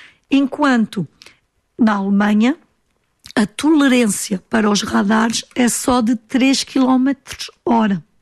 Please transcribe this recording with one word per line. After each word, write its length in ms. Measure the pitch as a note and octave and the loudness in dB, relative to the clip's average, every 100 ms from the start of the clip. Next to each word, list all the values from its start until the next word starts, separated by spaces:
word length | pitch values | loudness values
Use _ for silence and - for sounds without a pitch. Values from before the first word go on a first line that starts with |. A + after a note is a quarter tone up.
| - _ - | -20 _ -2
Enquanto 760 | C#4 C#4 - D4 B3 G#3 G3+ D3 _ - _ _ _ _ - | -2 -2 0 0 2 0 -4 -8 _ -20 _ _ _ _ 0
na 180 | A3 G3+ | 0 0
Alemanha, 600 | G3 G3+ G#3 G#3+ A#3+ E4 _ _ _ _ _ _ - - | 0 0 2 2 2 -2 _ _ _ _ _ _ -8 -4
a 80 | G#3 | -4
tolerância 960 | - D4 D#4+ C#4 B3 A3+ - - F#3+ - | -2 2 2 4 2 0 -2 -6 -8 -4
para 200 | A3+ G#3 | -2 0
os 120 | G#3 | -2
radares 640 | G#3+ A3+ G3+ A3 A3+ A3+ - - | -2 -2 0 0 0 -4 -8 -2
é 120 | A#3+ | -2
só 320 | - - B3 | -2 -2 0
de 160 | A3 B3 | 0 -2
três 480 | _ B3+ C4+ C4 | _ 0 0 0
quilómetros 880 | - C4+ C4 C4 C4 C#4 - - - _ - | -2 -2 2 2 0 -4 -10 -16 -16 _ -2
hora. 360 | A#3 G#3+ F#3 - _ | 0 0 -2 -6 _